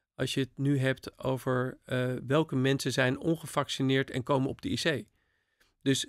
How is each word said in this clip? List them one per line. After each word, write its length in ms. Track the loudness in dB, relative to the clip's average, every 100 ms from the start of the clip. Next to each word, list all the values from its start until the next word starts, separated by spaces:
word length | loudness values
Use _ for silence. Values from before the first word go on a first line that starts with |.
| _
Als 200 | -6 -4
je 60 | -2
het 180 | -4 -2
nu 200 | 0 2
hebt 420 | 2 0 -6 -6
over, 600 | -4 -2 0 0 0 -6
eh, 300 | -4 -2 0 -2 0
welke 280 | 0 2 2
mensen 360 | 2 2 0
zijn 260 | 2 2 2
ongevaccineerd 960 | 0 -2 -2 -2 -2 0 2 2 0
en 120 | -4
komen 260 | 0 0 0
op 120 | -4
de 80 | -4
I 60 | -2
C. 300 | 0 -2 -4 _ _ _ _ _ _ _
Dus 260 | 0 0